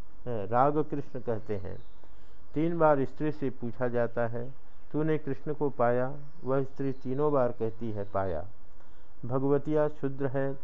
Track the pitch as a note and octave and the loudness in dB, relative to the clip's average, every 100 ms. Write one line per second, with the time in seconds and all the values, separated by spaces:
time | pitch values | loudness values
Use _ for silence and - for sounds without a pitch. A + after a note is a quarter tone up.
0 | - - B2+ A#2 G2 A#2+ C#3 D3 C#3+ D3 | -2 -2 -2 -2 0 2 4 2 0 0
1 | - B2+ A#2+ A2 G#2+ G2+ F#2 F#2+ - - | -2 -2 -2 -2 -2 -2 -2 -2 -2 -2
2 | - - - - - D3 E3 E3+ D#3 C#3+ | -2 -2 -2 -2 -2 0 0 4 4 4
3 | B2+ - D3+ C#3+ C3 - A#2+ - B2+ A#2+ | 2 0 0 0 0 0 -2 0 0 0
4 | A#2 - A#2 A#2 B2 - - - - D3 | 0 0 0 0 -2 -2 -2 -2 -2 0
5 | D#3 D#3 C#3 C3 D#3 C#3+ C#3+ - A#2+ B2 | 2 0 0 -2 0 0 0 2 2 2
6 | B2+ C#3+ C#3+ - B2+ C3+ C3 - C3+ C3 | 0 -2 -2 -2 0 0 0 0 -2 -2
7 | B2+ B2+ D3+ C#3+ A#2+ A2+ A2+ G#2+ A#2 G#2 | -2 0 2 2 2 2 0 0 -2 -2
8 | G2+ G2 G2 D#2+ - - - - - - | 0 0 0 0 -2 -2 -2 -2 -2 -2
9 | - - A#2 C3 C#3 C#3+ D#3 D3+ D3+ - | -2 -2 0 0 2 2 2 2 2 0
10 | C#3 C3+ C3+ C3+ C3+ C3+ | 0 0 0 0 0 0